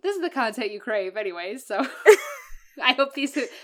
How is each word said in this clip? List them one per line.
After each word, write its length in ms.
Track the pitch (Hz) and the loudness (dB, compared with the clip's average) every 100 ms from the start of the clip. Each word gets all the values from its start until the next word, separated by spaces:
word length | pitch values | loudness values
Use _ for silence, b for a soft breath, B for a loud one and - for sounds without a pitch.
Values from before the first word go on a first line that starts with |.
this 120 | 370 403 | -4 -2
is 60 | |
the 80 | 339 | -2
content 420 | 285 233 208 214 | 0 -2 0 -4
you 80 | 208 | -4
crave 380 | - 214 190 202 | -2 -2 -2 -4
anyway, 400 | 202 170 175 240 | -4 -4 -6 -8
so 260 | - 202 262 - - 403 - | -4 -2 -2 4 6 6 4
<laughs> 500 | 587 - - - - | -14 -14 -16 -16 0
I 100 | 254 | 2
hope 220 | 254 269 277 | 4 2 0
these, 200 | 277 294 247 B | -2 -2 -4 B